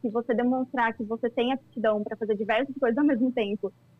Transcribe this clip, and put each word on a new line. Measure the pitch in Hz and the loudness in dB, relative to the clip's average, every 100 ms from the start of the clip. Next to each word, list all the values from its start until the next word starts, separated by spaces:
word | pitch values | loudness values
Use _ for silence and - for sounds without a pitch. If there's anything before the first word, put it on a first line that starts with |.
que | 233 | -4
você | 226 233 | -2 -2
demonstrar | 226 247 254 262 262 233 220 | 0 2 0 -2 0 0 -2
que | |
você | 208 226 240 | -6 -2 -2
tem | 240 240 | 0 0
aptidão | 262 - - 220 214 | -2 -6 -2 0 0
pra | 208 214 | -2 -6
fazer | 214 208 | -2 -2
diversas | 202 220 269 269 | 0 0 0 0
coisas | 240 233 | 0 4
ao | |
mesmo | 294 247 254 | 4 4 2
tempo | 247 202 202 190 - _ | 0 -2 -2 -6 -8 _